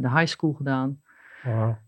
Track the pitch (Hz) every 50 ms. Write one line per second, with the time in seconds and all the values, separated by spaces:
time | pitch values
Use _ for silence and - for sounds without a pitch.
0 | 127 127 123 156 165 156 - - - 160 143 - 143 139 135 131 131 135 139 143
1 | _ _ - - - - - - - 123 113 113 110 113 113 110 -